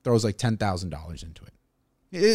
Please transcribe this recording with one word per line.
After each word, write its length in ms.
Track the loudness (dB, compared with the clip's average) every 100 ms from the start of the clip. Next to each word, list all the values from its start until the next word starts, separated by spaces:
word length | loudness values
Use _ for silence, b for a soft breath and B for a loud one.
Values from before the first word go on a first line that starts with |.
Throws, 200 | 2 2 2
like, 120 | 0
ten 200 | -2 0
thousand 320 | -2 -4 -6
dollars 340 | -10 -12 -14
into 200 | -14 -18 -20
it. 80 | -20 _ _ _ _ _
It, 120 | 2 4